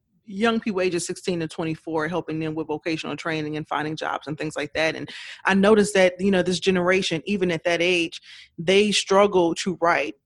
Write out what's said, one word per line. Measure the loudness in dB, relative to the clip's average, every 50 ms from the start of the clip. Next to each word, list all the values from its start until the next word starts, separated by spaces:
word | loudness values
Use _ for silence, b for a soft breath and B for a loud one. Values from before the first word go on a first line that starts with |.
| _ _ _ _ _ -14
young | -4 -2 0 0 0 0
people | -2 -2 -2 -2 -2
ages | 0 -2 -2 -4
sixteen | -6 -8 -6 -6 -4 -4 -4
to | -4 -6
twenty-four, | -6 -6 -6 -4 -6 -6 _ -6 -4 -2 -2
helping | -2 -2 -4 -4 -4 -6 -4
them | -4 -4 -4
with | -6 -6
vocational | -6 -6 -6 -4 -4 -4 -4 -4 -8 -8
training | -6 -4 -4 -2 -2 -4 -4 -6
and | -8 -6
finding | -4 -4 -4 -4 -4 -6
jobs | -6 -6 -6 -6 -6 -6
and | -8 -8
things | -6 -8 -6 -6
like | -6 -8 -6 -4
that. | -2 -2 -2 -4
And | -6 -10 B B B B B B B B
I | 2 4
noticed | 6 6 6 6 6 6 4 4
that, | 4 4 4 4 2
you | 0 2
know, | 2 2 2
this | 0 0 0
generation, | 0 0 2 2 2 2 2 2 0 -2 -4 -4 -2
even | -4 -2 0 0 -2
at | -2 -2 -2
that | -2 0 2
age, | 2 2 2 2 0 -2 -6 B B B B B B B B -4
they | 0 2 4 4 4 4 2
struggle | 0 0 4 4 6 6 6 4 4 2 2 0
to | -2 -4 -4 -4 0
write. | 0 2 2 0 -2 -4 -8 _ _